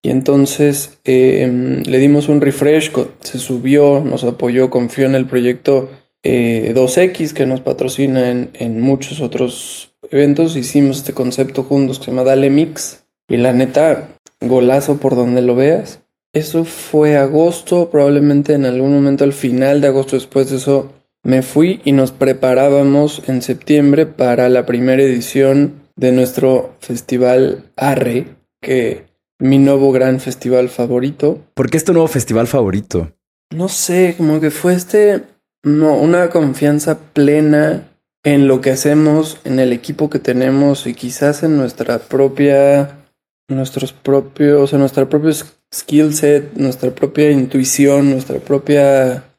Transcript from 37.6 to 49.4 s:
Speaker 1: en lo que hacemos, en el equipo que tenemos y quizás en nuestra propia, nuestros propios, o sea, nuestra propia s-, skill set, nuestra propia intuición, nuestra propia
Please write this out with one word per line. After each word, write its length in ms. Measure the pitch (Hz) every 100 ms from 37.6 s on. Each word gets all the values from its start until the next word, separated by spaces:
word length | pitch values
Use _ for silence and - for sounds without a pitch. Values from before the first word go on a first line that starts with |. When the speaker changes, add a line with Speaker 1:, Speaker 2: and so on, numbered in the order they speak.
| 156 160 - _ _ _
Speaker 1:
en 240 | 147 143 139
lo 120 | 131
que 120 | 131
hacemos, 680 | 131 147 151 156 151 156 - -
en 140 | 131
el 120 | 127
equipo 380 | 120 - 147 151
que 80 | 139
tenemos 720 | - 123 131 139 143 139 131
y 80 | 117
quizás 480 | 123 - 143 147
en 140 | 165 151
nuestra 420 | 123 - - 117
propia, 1080 | - 135 135 135 143 139 139 143 139 - _ _ _ _ _
nuestros 460 | 135 131 - 131
propios, 680 | - - 139 135 - 147 147
o 60 | 139
sea, 120 | 143
nuestra 280 | 135 139 135
propia 220 | 151 156
s-, 160 | 151 - _ _
skill 380 | - - 147 151 147
set, 380 | 147 147 147 -
nuestra 340 | 135 127 127
propia 400 | 127 139 143 151
intuición, 800 | 139 127 135 127 - 139 139 139
nuestra 300 | 131 131 135
propia 840 | - 139 139 147 139 135 131 127 - _